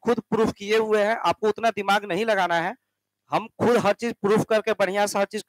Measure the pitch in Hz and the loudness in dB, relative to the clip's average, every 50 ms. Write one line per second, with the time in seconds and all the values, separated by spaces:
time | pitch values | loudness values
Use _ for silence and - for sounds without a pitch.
0 | - 226 240 226 - - 220 214 226 - - - 202 202 214 226 220 220 214 214 | -2 -2 -2 -2 -2 -4 -2 0 0 0 -2 -6 -4 -2 0 0 2 2 2 2
1 | 202 208 226 - - 175 170 - 220 214 208 - 226 226 208 208 196 196 196 214 | 2 0 0 -2 -2 -2 -2 0 0 -2 -2 0 0 -2 -2 -2 0 0 0 0
2 | 202 208 170 170 226 226 214 190 180 175 170 165 165 190 247 - _ _ _ _ | 0 -2 -4 -2 0 0 0 0 0 0 0 0 -2 -4 -6 -10 _ _ _ _
3 | _ _ _ _ _ - 147 175 214 226 _ - - 226 240 220 - 202 208 - | _ _ _ _ _ -4 -4 -4 -4 -6 _ -2 0 2 2 2 2 0 0 0
4 | 233 233 226 _ - 202 214 208 151 - 220 214 - 220 214 - 196 180 196 208 | -2 -6 -6 _ 0 0 2 2 2 2 0 0 0 0 0 0 0 0 0 0
5 | 208 202 - 202 202 - - 214 - | 0 0 0 -2 -2 -2 -4 -8 -4